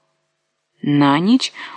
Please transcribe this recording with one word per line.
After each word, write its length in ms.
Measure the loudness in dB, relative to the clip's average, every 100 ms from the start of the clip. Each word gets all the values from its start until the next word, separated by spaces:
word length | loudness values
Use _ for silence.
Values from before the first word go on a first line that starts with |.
| _ _ _ _ _ _ _ _
На 360 | -2 2 2 2
ніч 340 | 2 0 -2 -12 -20